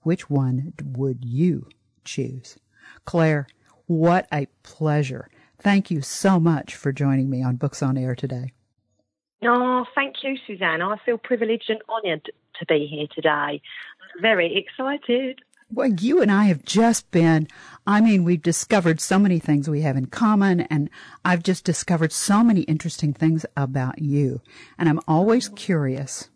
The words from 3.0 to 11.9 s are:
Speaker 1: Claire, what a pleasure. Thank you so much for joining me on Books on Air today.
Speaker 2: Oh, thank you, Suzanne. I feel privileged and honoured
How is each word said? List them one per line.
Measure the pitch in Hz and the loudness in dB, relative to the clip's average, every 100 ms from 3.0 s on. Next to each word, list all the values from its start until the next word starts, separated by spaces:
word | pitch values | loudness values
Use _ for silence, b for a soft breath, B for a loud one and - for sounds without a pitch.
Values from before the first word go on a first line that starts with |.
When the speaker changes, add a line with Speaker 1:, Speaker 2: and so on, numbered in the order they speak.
Speaker 1:
Claire, | - 175 160 151 135 b b b - | -4 2 2 2 -4 b b b -4
what | 165 165 180 - | 2 4 2 0
a | 151 139 _ | -4 -6 _
pleasure. | - - 156 147 135 131 - b b b | -20 -4 0 0 0 -6 -14 b b b
Thank | 202 196 196 | 2 2 2
you | 165 | -4
so | 135 - 196 185 | -4 -2 2 4
much | 165 151 - - | 2 0 -4 -6
for | 143 | -6
joining | 131 139 135 135 | -2 0 0 0
me | 127 | -2
on | 127 123 | -2 -2
Books | 147 - | -4 -4
on | 139 131 | -2 -2
Air | 127 123 | -4 -6
today. | 135 123 131 _ _ _ _ _ _ _ _ _ | -6 -8 -12 _ _ _ _ _ _ _ _ _
Speaker 2:
Oh, | 240 240 247 254 240 | 0 2 2 -2 -2
thank | - 277 - | -4 -4 -6
you, | 269 262 - | -8 -8 -10
Suzanne. | 190 180 160 | -4 -2 -2
I | 180 208 - | -2 -4 -2
feel | 226 | -4
privileged | - 240 226 233 - | -2 -2 0 -2 -2
and | 220 | -6
honoured | - | -4